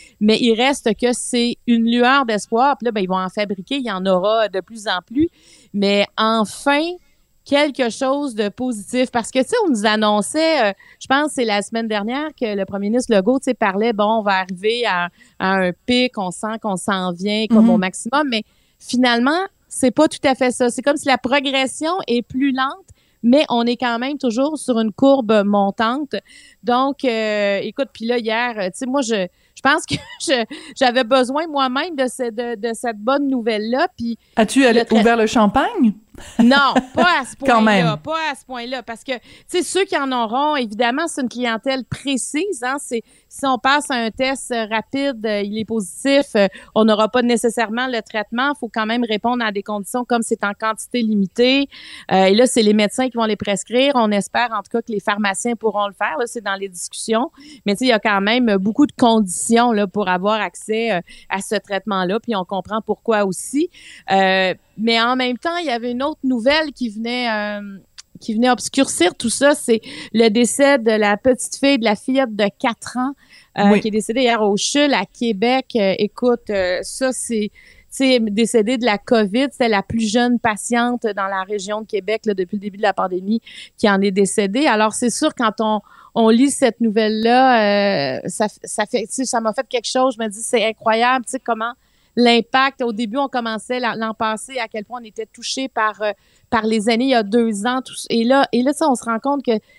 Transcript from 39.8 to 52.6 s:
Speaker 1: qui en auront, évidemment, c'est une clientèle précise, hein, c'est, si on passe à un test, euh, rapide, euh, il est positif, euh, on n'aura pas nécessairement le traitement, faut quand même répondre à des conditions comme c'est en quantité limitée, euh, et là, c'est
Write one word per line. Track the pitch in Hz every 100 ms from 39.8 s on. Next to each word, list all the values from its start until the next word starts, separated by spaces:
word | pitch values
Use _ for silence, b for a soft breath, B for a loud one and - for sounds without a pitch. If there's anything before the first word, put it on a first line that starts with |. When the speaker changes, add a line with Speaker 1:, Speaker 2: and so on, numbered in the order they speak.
| 392
Speaker 1:
qui | 320
en | 269
auront, | 247 226 247 294 294
évidemment, | 226 214 240 269 330
c'est | -
une | 254
clientèle | 233 247 226 269 262 226
précise, | - 277 262 - 294 403 302
hein, | 247 277
c'est, | - 233 b b b
si | - 269
on | 254
passe | 262 285 -
à | 254
un | 226
test, | - 262 269 -
euh, | 233 214
rapide, | 220 - 277 277 233 220
euh, | 208
il | 202 214
est | 214
positif, | 226 185 - 269 277 285 220
euh, | 190 B B
on | 214 220
n'aura | 208 214
pas | 247
nécessairement | 240 233 240 233 214 226 262
le | 233
traitement, | - 220 208 233 277 294
faut | 226
quand | 233 214
même | 240 240
répondre | 214 240 247 220
à |
des | 202
conditions | 208 208 190 247 247
comme | 233
c'est | 226 226
en | 202 202
quantité | 220 214 - 247
limitée, | 220 208 190 - 247 277 277 B B B -
euh, | 190 190
et |
là, | 208 247
c'est | 254